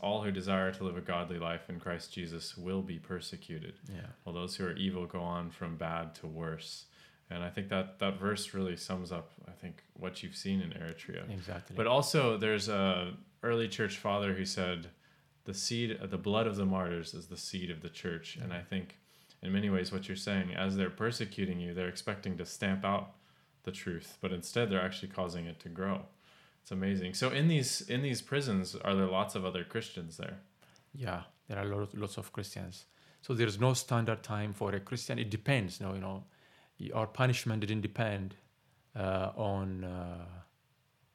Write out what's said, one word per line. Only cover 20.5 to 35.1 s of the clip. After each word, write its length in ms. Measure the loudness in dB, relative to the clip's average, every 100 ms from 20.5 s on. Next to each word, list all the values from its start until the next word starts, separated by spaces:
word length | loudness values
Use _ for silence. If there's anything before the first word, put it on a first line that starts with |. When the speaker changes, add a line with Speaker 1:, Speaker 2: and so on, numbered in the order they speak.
Speaker 1:
as 220 | 2 2 4
they're 220 | 2 2 0
persecuting 540 | 2 -4 0 0 0
you, 120 | -2
they're 140 | -2 -2
expecting 500 | -2 -4 -2 -2 -4
to 80 | -4
stamp 380 | 0 2 2 2
out 300 | 0 -2 -12 _ _ _ _
the 80 | -8
truth, 460 | -6 -4 -6 -8 -4
but 100 | -2
instead 360 | -2 0 2 4
they're 120 | 4 2
actually 220 | -2 -6
causing 320 | -2 -2 -2 -6
it 140 | -8
to 100 | -10
grow. 360 | -4 0 0 -4 -18 -20 -20 -20 _
It's 80 | -6
amazing. 420 | 0 2 2 0 0
So 140 | 2
in 180 | 6 6
these, 340 | 6 4 0
in 200 | 0 0
these 200 | 2 0
prisons, 540 | 0 0 4 2 2 -2
are 200 | 2 4
there 100 | 6
lots 280 | 4 2 0
of 100 | -2
other 180 | -2
Christians 540 | -2 -4 -4 -8 -10 -8
there? 200 | -8 -10 -16 _ -20 -20 _
Speaker 2:
Yeah, 300 | -6 -4 -4 -6 _ -8
there 100 | -4
are 60 | -2
lo-, 220 | 0 -2
lots 240 | -4 -4 -4
of 140 | -6
Christians. 540 | -6 -6 -8 -10 -12 -18 _ -20 -20
So 120 | -2
there's 260 | 2 2 6
no 140 | 4
standard 480 | 4 2 2 2 0
time 300 | -2 -2 -2
for 200 | 0 0
a 60 | 0
Christian. 380 | -2 -6 -2